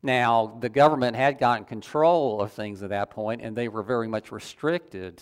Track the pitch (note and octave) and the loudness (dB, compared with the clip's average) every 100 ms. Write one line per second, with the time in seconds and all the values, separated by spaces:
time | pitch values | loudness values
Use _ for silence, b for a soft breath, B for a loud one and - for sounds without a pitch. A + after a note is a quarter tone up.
0 | C#3+ B2+ A#2+ A#2 A2 A2+ A#2+ A2+ D3 D3+ | 0 2 4 4 2 -4 -4 6 6 6
1 | B2 A2+ C3+ C#3 B2 A#2 G#2 A2 - D3+ | 0 2 0 2 2 2 -2 -12 -6 2
2 | D#3+ E3+ C#3 G#2+ G#2 - G#2 G2+ G2 G2+ | 4 4 2 -2 -4 -4 -10 -8 -6 -4
3 | G2+ - G#2+ A#2 A#2 A2 A#2+ A2 G2+ B2 | -4 -6 -6 -6 -6 -6 -6 -6 -2 -2
4 | A2+ A2 - A2+ - - D3 F3 E3+ F#2+ | -2 -6 -8 -14 -14 -6 -2 -2 -4 -12
5 | F#2 E2 | -12 -14